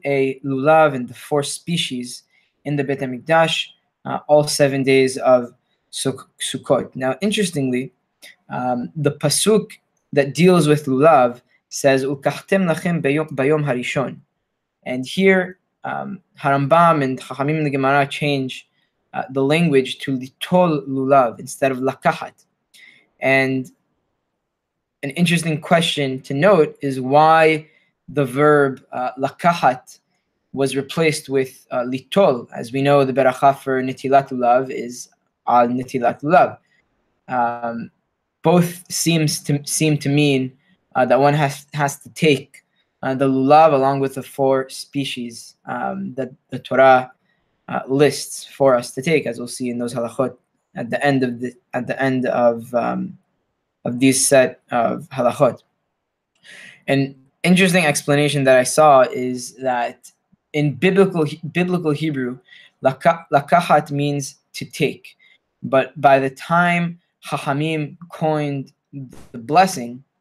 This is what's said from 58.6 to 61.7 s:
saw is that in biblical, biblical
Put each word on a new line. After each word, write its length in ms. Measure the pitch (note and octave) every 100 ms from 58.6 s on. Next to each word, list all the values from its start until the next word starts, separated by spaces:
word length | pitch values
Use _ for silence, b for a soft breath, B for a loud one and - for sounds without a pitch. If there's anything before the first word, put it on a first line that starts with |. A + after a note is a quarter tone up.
saw 380 | B2+ - D3+ C3+
is 520 | A#2+ B2+ B2+ B2 - -
that 540 | C3 B2 A#2+ B2 - _ _ _ _
in 220 | D3+ D3
biblical, 500 | A#2 F#3 F#3+ F#3 F3 D3 - D3+
biblical 400 | F3 F3+